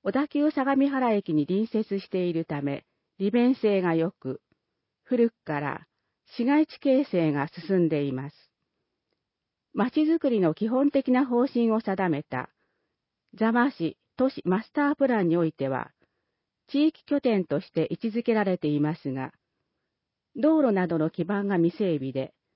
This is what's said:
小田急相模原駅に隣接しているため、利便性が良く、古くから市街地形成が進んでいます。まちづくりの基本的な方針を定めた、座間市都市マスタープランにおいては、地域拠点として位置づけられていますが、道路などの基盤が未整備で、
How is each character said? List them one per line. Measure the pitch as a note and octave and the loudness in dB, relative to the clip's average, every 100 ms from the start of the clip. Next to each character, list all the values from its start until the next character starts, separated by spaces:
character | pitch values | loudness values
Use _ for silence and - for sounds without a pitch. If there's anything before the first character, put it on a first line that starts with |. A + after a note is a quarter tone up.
小 | C#4 | -4
田 | C4+ D4 | -2 -2
急 | C#4+ D4 | 0 0
相 | D4+ C4+ | 0 0
模 | C4+ C#4 | 0 0
原 | C4+ B3+ | 0 0
駅 | G#3 - | 0 0
に | D#3 C#3+ | -2 0
隣 | F#3+ A3 | -2 -2
接 | G#3+ A3 G3 | -4 -4 -6
し | - | -4
て | F#3+ | -4
い | F3+ | -2
る | E3 E3 | -2 -4
た | D3 | -6
め、 | C#3+ C#3 - _ _ - | -6 -6 -10 _ _ -6
利 | G3 | -2
便 | A#3 A#3+ C4 | 2 2 2
性 | G#3+ G3 | 0 0
が | F3+ | 2
良 | E3 E3 | 0 -2
く、 | - C3 C3 - _ _ _ _ _ | -4 -10 -10 -14 _ _ _ _ _
古 | _ B3 A#3 | _ 0 0
く | - | 0
か | - D3 | -8 -6
ら | C#3+ - - _ _ _ _ | -6 -8 -12 _ _ _ _
市 | - A#3+ | -4 2
街 | D4 D#4 | 2 2
地 | - | 0
形 | C#4+ C4 | 2 2
成 | C#4+ F3+ D#3+ | 2 0 0
が | C#3+ C#3+ | 0 -4
進 | - F3+ F#3+ | -6 -2 2
ん | E3 | 2
で | D3+ | 0
い | C#3+ | -2
ま | B2+ C#3 | -4 -8
す。 | - _ _ _ _ _ _ _ _ _ _ _ _ _ | -14 _ _ _ _ _ _ _ _ _ _ _ _ _
ま | - A#3+ | -4 -2
ち | - | 0
づ | D4+ D#4+ | 0 0
く | C#4+ | 0
り | A3+ | 2
の | F3 | 0
基 | D#3 G#3+ | 0 -2
本 | B3 C#4+ | 0 2
的 | C#4 C4+ | 0 2
な | B3+ C4 | 0 2
方 | A#3+ C4+ | 0 0
針 | A#3+ A#3 | 0 0
を | A3 | 0
定 | G#3+ F#3+ F#3 | -2 -2 -2
め | C#3+ | -2
た、 | - B2+ - _ _ _ _ _ _ _ _ | -4 -10 -10 _ _ _ _ _ _ _ _
座 | - A3 | -2 0
間 | A#3 B3+ | 2 0
市 | - E3 - _ - | 0 -6 -6 _ -2
都 | C4 | -2
市 | - - | -2 -2
マ | F#3+ | -4
ス | - | -2
タ | - C#4+ | -2 -2
ー | D4 | 0
プ | C#4 | 0
ラ | A#3 | 2
ン | F3 | 2
に | E3 | 2
お | |
い | D#3+ | 0
て | - C3+ | -2 -4
は、 | C3 C3 _ _ _ _ _ _ _ _ | -4 -8 _ _ _ _ _ _ _ _
地 | C#4 D4+ | 0 0
域 | - | 0
拠 | - C#4+ | -4 -2
点 | B3+ G#3 | 2 0
と | F3 D3 | 0 -4
し | - | -4
て | - D#3+ | -4 -4
位 | |
置 | F#3+ A#3 | -4 -4
づ | G#3+ | -2
け | A#3 | 0
ら | A3 | 0
れ | G3 F3+ | 0 0
て | D3+ | 0
い | D3 | 0
ま | D3+ E3+ | 0 -2
す | C#3+ | -6
が、 | C3 C3 - _ _ _ _ _ _ _ _ _ - | -8 -8 -14 _ _ _ _ _ _ _ _ _ 0
道 | C#4 D#4+ | 2 4
路 | C4+ | 4
な | G3 F3+ | 2 0
ど | E3 | 0
の | D#3 | -2
基 | - | -2
盤 | E3+ G3+ G3+ | -4 -2 0
が | F#3+ | 2
未 | E3+ - | 0 0
整 | G3+ D3+ | -2 -2
備 | C3+ | -4
で、 | C3 C3 - _ | -6 -8 -12 _